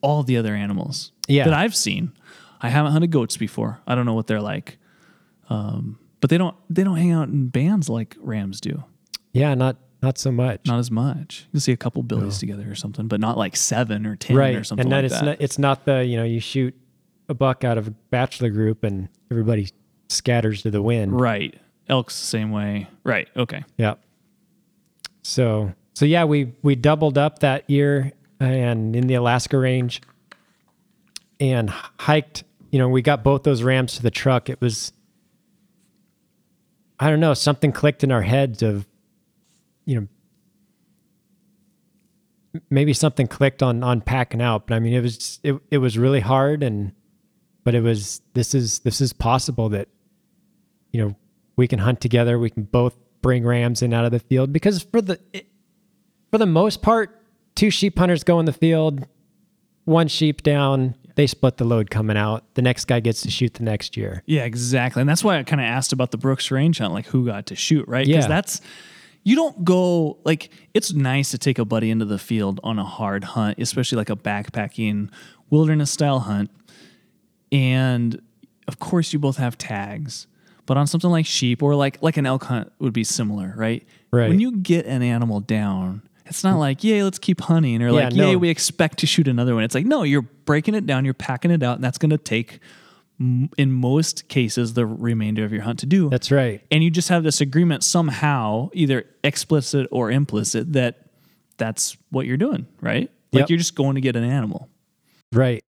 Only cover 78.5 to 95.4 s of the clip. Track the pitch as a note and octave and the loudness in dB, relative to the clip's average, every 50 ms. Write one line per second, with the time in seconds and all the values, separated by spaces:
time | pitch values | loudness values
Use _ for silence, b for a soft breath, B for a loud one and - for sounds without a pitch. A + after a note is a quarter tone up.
78.5 | _ _ _ - - _ - - - F3 D#3+ - - D3+ C#3+ C#3 C3 - C3+ B2 | _ _ _ -14 -12 _ -6 -2 0 0 0 0 -2 0 0 0 0 0 -4 -4
79.5 | A#2+ _ - - A2 G2+ G2+ G2+ G2+ D#3 D3+ C3 - - - _ b b b b | -4 _ -10 -8 -8 -8 -8 -8 -10 -10 -10 -10 -12 -14 -18 _ b b b b
80.5 | b b b - C3 C#3 D3 C#3+ - E3 E3+ F3+ F3 E3 D#3+ - - - C3 B2 | b b b -2 0 0 2 0 0 0 0 2 2 2 0 0 -2 -2 0 0
81.5 | A#2+ A2+ C#3+ C#3+ D3 C#3+ C#3+ C#3 C#3 - - D#3+ D3+ D#3 C#3 C3 C3 C3 - - | 0 2 2 2 2 2 2 0 -2 0 -2 0 0 2 0 0 -2 -2 -2 -4
82.5 | C3 A2+ - - _ _ D3 C3 A2 A#2 A2 - - - A#2+ G#2 G#2 G2+ F#2+ F#2 | -4 -4 -4 -8 _ _ -4 -2 -2 -2 -2 -2 -2 -4 -2 -4 -4 -4 -6 -8
83.5 | G2 A2 A2 A2 A2+ - _ b b b b b - A#2+ A#2 A2+ E3+ F#3+ A3+ B3+ | -6 -4 -2 -2 -2 -4 _ b b b b b 2 2 4 4 4 4 4 2
84.5 | A#3+ G3+ F3+ - E3+ E3+ - - C3 B2+ B2 B2 A#2+ A#2 A#2+ A#2 G#2+ G2+ G2 - | 0 -4 0 2 0 0 0 -2 -2 0 0 0 0 0 0 0 -2 -4 -2 -2
85.5 | A2 G#2+ G#2+ G2+ G2 F#2 F#2 F#2 F#2 G#2+ - _ _ _ _ - - - - F#3+ | -2 0 0 -2 -2 -2 -4 -6 -6 -8 -12 _ _ _ _ -12 -12 -2 0 2
86.5 | F#3+ E3 D3+ C#3 C3+ C3 - G#3+ A3 G#3 G3+ G3 F#3 - - - F#3 - - - | 2 2 2 0 -2 0 0 0 2 2 2 0 -2 -4 -2 -2 -2 -2 2 2
87.5 | E3 E3 D#3+ C3 A#2 A#2 A#2+ B2 A#2+ - C#3+ B2 A#2+ B2+ - - F#3+ F3+ F3 E3+ | 2 4 4 2 2 2 2 4 4 4 4 2 4 4 4 4 4 4 2 2
88.5 | D#3+ - - - - - E3+ D#3 - - - D3 - - D#3 C#3 B2+ A#2+ A#2+ B2+ | 0 0 -2 -6 0 0 0 0 0 -2 -2 0 2 2 2 2 2 2 2 2
89.5 | A#2+ A2+ A2 A2+ - C3 D#3+ A#3 D4+ C#4+ G3 D3 C#3 D3 A#2+ A#2 _ _ _ - | 2 2 0 0 0 0 0 2 2 2 2 2 2 2 0 -2 _ _ _ 0
90.5 | D3 D3+ D#3 - G#3 G#3+ G3+ - C#3 C3 C3+ C3+ B2+ _ - - C3 B2+ - F3 | 0 2 2 0 -2 -2 0 0 0 0 0 -2 -2 _ -6 -6 -6 -2 2 2
91.5 | E3+ E3 C3 B2 B2 A2 B2+ B2+ B2+ - - D3+ D3+ D3+ _ - A2 A2 A#2 - | 2 2 2 0 -2 -2 -2 -4 -2 0 0 2 2 0 _ -2 -2 -2 -2 -4
92.5 | - - B B B B B B B B B B _ _ B2+ B2+ B2 B2 C3 D#3 | -10 -20 B B B B B B B B B B _ _ 0 0 2 2 0 -2
93.5 | - - C#3 C3+ C3 B2+ B2 B2 C3 D3+ D#3+ - - - - _ - C#3 B2 A2 | 0 0 2 2 2 0 2 2 2 2 0 -2 -4 -10 -12 _ 0 0 0 0
94.5 | - - A#2+ A2+ A2+ B2 A#2 G#2+ A2 G#2+ A#2 A#2+ A#2 A2+ G#2+ G#2+ G#2+ G#2+ | 0 -2 -2 -2 0 -2 -2 -2 -2 -4 -2 -2 0 0 0 -2 -2 -2